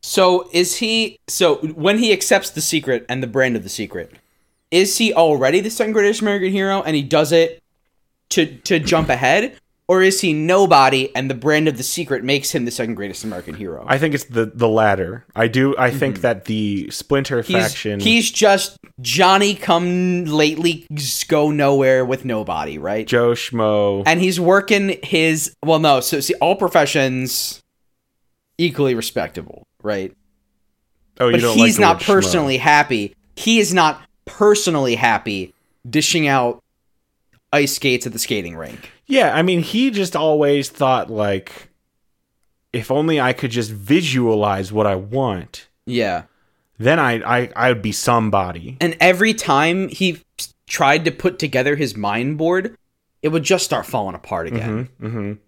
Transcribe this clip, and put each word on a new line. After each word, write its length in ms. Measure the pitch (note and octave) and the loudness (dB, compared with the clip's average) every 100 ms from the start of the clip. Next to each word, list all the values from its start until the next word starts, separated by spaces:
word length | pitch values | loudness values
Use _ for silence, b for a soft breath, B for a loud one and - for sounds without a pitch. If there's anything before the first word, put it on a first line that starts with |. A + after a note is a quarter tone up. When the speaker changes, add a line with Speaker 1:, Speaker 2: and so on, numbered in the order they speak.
Speaker 1:
So 480 | - - F#3 F3+ - | -4 2 4 4 0
is 240 | E3+ F3 - | 0 0 -2
he, 420 | A3+ A3+ A3 - - | -2 0 -2 -6 -10
so 280 | - F3 C#3+ | 0 2 2
when 420 | D#3 D#3+ D#3+ G#3+ | -4 -2 0 2
he 140 | A#3 | 2
accepts 340 | F#3+ - G3 G3 | 2 2 0 0
The 120 | - | -8
Secret 420 | - D#3+ C3+ A#2+ - | -4 -2 0 -2 -2
and 120 | B2+ | -6
the 40 | B2+ | -4
brand 300 | A2+ C3 A2+ | 0 0 0
of 60 | |
The 60 | F#2+ | -6
Secret, 440 | - G2+ F#2+ E2 - _ _ _ _ _ | -10 -10 -10 -14 -18 _ _ _ _ _
is 280 | E3+ F#3+ - | 0 0 0
he 160 | A3+ | 0
already 460 | E3 E3 D3 C3 F3 | 4 4 4 2 2
the 100 | G#3+ | 0
second 240 | A3 G#3+ | -4 -2
greatest 260 | A3 G3+ A3 | 2 2 0
American 320 | G#3+ G3+ F#3 | 0 0 0
hero 300 | G3 G3 G3 | 0 0 -2
and 120 | D#3 | -2
he 80 | D3+ | -2
does 300 | C#3 D#3+ D3+ | 2 2 4
it 300 | E3 E3 E3 _ _ _ _ _ _ _ | 4 2 -2 _ _ _ _ _ _ _
to, 260 | - D3+ C#3 | 0 0 -4
to 200 | - F3 | -2 -2
jump 300 | D#3 E3+ D#3 | 2 0 0
ahead? 480 | B2 C3 E3 B3 - _ _ - | 0 2 2 0 -8 _ _ 0
Or 160 | F#3 | 2
is 180 | F#3+ F#3+ | 4 2
he 140 | F#3+ | -2
nobody 760 | D3+ D#3 F#3 G3 D3+ C3 C3+ C3 A#2+ | 0 2 4 6 6 6 4 -2 -4
and 140 | C3 | -6
the 40 | |
brand 340 | B2+ C3+ D3+ D#3 | -4 0 2 0
of 100 | B2 | -2
The 40 | |
Secret 400 | C3 - C#3 C3 | -8 -8 -4 -4
makes 280 | B2 C#3 C#3 | -2 -2 -2
him 160 | D#3 A#2+ | -4 -6
the 40 | |
second 240 | A#2+ A#2 | -6 -6
greatest 300 | G2+ G2+ F#2 | -6 -10 -10
American 300 | A2 F2+ F2 | -10 -10 -12
hero? 280 | D#2+ G2 D2+ - | -12 -12 -12 -2
Speaker 2:
I 80 | C3+ | 0
think 180 | D#3 | 0
it's 100 | C#3+ | -2
the, 200 | - A#2 | -4 -2
the 240 | A2 - A#2 | -2 0 2
latter. 560 | A2 G#2+ G2 F2 A2+ _ | 4 2 2 -4 -8 _
I 140 | - A2+ | -2 0
do, 260 | A#2+ C3+ - | 2 0 2
I 120 | B2+ | 0
think 260 | C3+ C#3 G2 | 0 -4 -2
Speaker 1:
Mm-hmm. 60 | |
Speaker 2:
that 220 | A#2+ G#2 | -2 -2
the 460 | - G#2+ G#2+ G2+ - | -4 -4 -2 -4 -6
Splinter 500 | - - C#3 C3+ B2+ | -12 -4 -2 -2 -4
Speaker 1:
He's, 160 | A2+ D3 | -2 0
Speaker 2:
faction 420 | A2 - G#2+ G2+ | 0 -4 -6 -2
Speaker 1:
he's 300 | G#3+ A3+ A3+ | 2 2 2
just 460 | - G#3+ G3 - - - - | 2 4 4 0 -12 -20 -14
Johnny 540 | A#2+ C3+ F#3 F#3+ G3+ | -6 2 4 6 2
come 720 | G3 - E3+ F3 F3+ F3+ F3+ E3+ | -2 0 0 2 0 0 -2 -2
lately 600 | D3+ D3+ D#3 E3+ E3 - | 2 0 2 -2 -2 -8
s-, 300 | D3+ C3+ - | -8 -6 -6
go 260 | - D#3 D3+ | -2 0 2
nowhere 540 | D3+ C#3+ C#3 C3+ C3 | 2 2 4 4 2
with 220 | B2+ C3 C3 | 2 -4 -4
nobody, 500 | A2 G2 D#2+ D2+ D2+ | -6 -4 -6 -6 -6
right? 300 | D#2 G#2+ A2 | -6 -6 0
Speaker 2:
Joe 240 | A#2+ A#2+ | 2 2
Schmo. 720 | A#2+ - A#2+ G#2+ G#2 G2+ G2 | 0 -4 -2 0 2 2 0
Speaker 1:
And 160 | G2+ E3 | 0 2
he's 180 | F#3 F3+ | 0 0
working 600 | E3+ F#3+ G3 G3+ G3 - | 2 2 4 0 0 -6
his, 540 | - E3+ D#3+ D#3+ - _ | -2 0 2 0 -4 _
well, 140 | D3+ D#3 | 0 2
no, 220 | D#3 C3+ | 4 2
so 200 | - D3+ | 2 -4
see, 140 | C3+ | -2
all 220 | - D#3 F#3+ | 0 0 0
professions 1040 | F3+ F3 D3 D3+ C3+ B2+ C3 - - - _ _ _ _ _ _ _ _ _ - | 2 2 2 0 0 -2 -6 -6 -6 -10 _ _ _ _ _ _ _ _ _ -4
equally 360 | E3+ C#3 C#3 | -4 0 0
respectable, 720 | A#2+ A2+ - D#2+ - - - _ _ | 0 -4 -6 -6 -10 -16 -20 _ _
right? 320 | G#2+ G2+ F#2+ _ _ _ _ _ _ _ _ _ _ _ | -6 -6 -6 _ _ _ _ _ _ _ _ _ _ _
Speaker 2:
Oh, 100 | B2 | 2
you 40 | |
Speaker 1:
But 80 | A#2+ | 2
Speaker 2:
don't 160 | A#2+ A2+ | 2 4
Speaker 1:
he's 220 | A#3 G#3+ | 4 4
Speaker 2:
like 20 | |
the 0 | |
Speaker 1:
not 160 | F#3+ E3 | 4 2
Speaker 2:
word 60 | |
schmo. 40 | - | 2
Speaker 1:
personally 500 | G3 - F3 C#3+ C3 | 2 4 0 0 0
happy. 580 | D3 D3 D3 A#2 G2+ _ _ | 4 4 4 -2 -4 _ _
He 260 | - - A3+ | -6 0 2
is 120 | G3+ | 2
not 300 | F3+ D#3 - - _ - | 2 2 0 -14 _ -20
personally 680 | - G#3 G#3 - D#3 C3 A2+ | 2 4 4 2 0 0 2
happy 580 | A#2 G#2 - G2+ F2+ _ _ _ A#2+ | 2 2 -2 -8 -8 _ _ _ -4
dishing 400 | D3 D3 F3 D3+ | -2 0 0 2
out 340 | C3+ A#2+ - _ _ _ _ _ _ _ _ _ | 2 0 -4 _ _ _ _ _ _ _ _ _
ice 260 | D3 C#3+ - | 0 0 -2
skates 300 | C#3 B2 B2 | -2 -2 -4
at 60 | |
the 60 | A2+ | -8
skating 360 | - G#2+ F2 E2 | -6 -6 -6 -12
rink. 340 | D#2 - - _ _ | -14 -16 -20 _ _
Speaker 2:
Yeah, 280 | C4+ F3+ | 2 2
I 60 | C#3+ | 2
mean, 220 | F3 F3 | 2 0
he 280 | D#3+ A3 C4 | -2 -2 -2
just 240 | G#3 F#3 | -2 -4
always 540 | D#3 D#3 D3+ C#3+ C#3+ C3+ | -2 0 2 2 0 -2
thought, 420 | - C3+ B2+ F#2+ | -2 0 0 -2
like, 600 | A2 G#2 G2 - - - _ _ _ _ _ _ _ _ _ _ | -4 -2 -2 -6 -20 -20 _ _ _ _ _ _ _ _ _ _
if 160 | A#2+ G#2+ | -10 -2
only 280 | C3+ D#3+ D#3 | -2 0 0
I 140 | B2+ | 0
could 180 | - C3+ | -2 -4
just 200 | A#2 G#2+ | -4 -6
visualize 1000 | G#2+ G2 D#3 E3 C3 A#2+ G#2+ G#2 F#2+ F#2+ | -8 0 0 2 0 2 2 0 -2 -2
what 160 | G#2+ G#2 | 0 0
I 100 | F#2+ | -2
want, 680 | G2+ B2+ C3 F#2 - - - _ - | -4 -4 -2 -4 -10 -20 -20 _ -6
Speaker 1:
Yeah. 380 | A#2+ G#2+ F2 - _ _ _ _ _ | -2 -2 -4 -8 _ _ _ _ _
Speaker 2:
then 240 | A2+ E3 | 0 2
I, 220 | C3 A#2 | 0 -2
I, 280 | - B2 B2 - | -2 -2 -2 0
I 120 | B2+ | 0
would 100 | A#2 | 0
be 120 | G#2 | -2
somebody. 840 | G#2 - A#2+ A2 G2 F2+ E2+ E2 C3 | -4 0 2 2 0 -2 -8 -14 -6
Speaker 1:
And 160 | E3+ E3 | -4 2
every 320 | F3 F3+ A3 | 2 4 0
time 560 | A3 - C#3 D#3+ F3+ - | 0 0 2 2 0 -4
he 320 | - G3 D#3 _ - | -2 -2 -2 _ -18
s-, 140 | - _ _ | -18 _ _
tried 400 | - C#3 D3+ D#3+ | 0 2 2 0
to 40 | |
put 280 | - F#3 F3+ | -2 -6 -4
together 360 | D#3+ C3+ C3 | -4 -2 -2
his 220 | D3 C#3 G#2 | -2 -4 -4
mind 400 | G2+ G#2+ B2+ D3+ | -4 -2 -4 -2
board, 400 | D#3+ F#3 G3 - _ _ _ _ | -2 -2 -4 -14 _ _ _ _
it 60 | D3+ | -4
would 160 | D#3+ | -2
just 200 | C#3 F#3 | 0 0
start 220 | - B2+ - | 0 -4 -4
falling 280 | A#2+ G2 | -6 -6
apart 320 | F2 - F2+ E2 | -8 -8 -6 -4
again. 440 | A2+ A2+ G#2+ B2+ _ | -6 -6 -6 -8 _
Speaker 2:
Mm-hmm, 60 | A2 | -10
mm-hmm. 260 | A#2 G2+ G#2 | -8 -8 -10